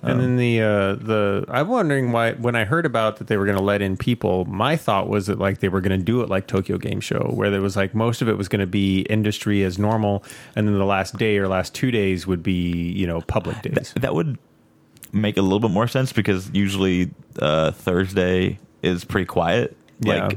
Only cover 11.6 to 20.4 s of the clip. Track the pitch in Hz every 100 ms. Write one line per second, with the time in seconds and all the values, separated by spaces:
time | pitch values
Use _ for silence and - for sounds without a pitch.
11.6 | 90 - 131 117 98 92 95 90 82 90
12.6 | 87 87 85 95 90 82 - 110 85 -
13.6 | - - - - 131 - 165 123 _ _
14.6 | _ _ _ - - 101 107 98 95 101
15.6 | 113 90 117 135 131 - 101 95 98 95
16.6 | 98 98 95 90 90 - - - 69 78
17.6 | 78 - - 90 92 98 90 92 92 95
18.6 | - _ - 87 - 101 90 - 82 107
19.6 | - - - - 107 98 98 101